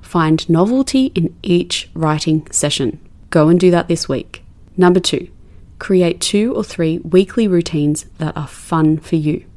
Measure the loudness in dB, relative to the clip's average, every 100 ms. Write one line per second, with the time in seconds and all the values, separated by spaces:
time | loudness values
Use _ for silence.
0 | -4 -2 0 0 0 2 2 0 0 0
1 | 0 -2 -4 -6 -2 -2 0 -8 -10 -4
2 | -2 -2 0 -2 -2 -4 -2 -2 -4 -4
3 | -16 -20 -2 2 4 6 4 2 0 -4
4 | -2 -6 -6 -18 -20 -20 -14 2 4 4
5 | 0 -4 -6 -18 -20 -20 -20 -18 -2 2
6 | 2 -2 -2 0 0 -2 -6 -4 -4 -4
7 | 2 2 2 0 2 0 0 -2 0 -2
8 | -6 -8 -8 -6 -12 -14 -4 0 2 0
9 | -2 -2 -2 -4 -8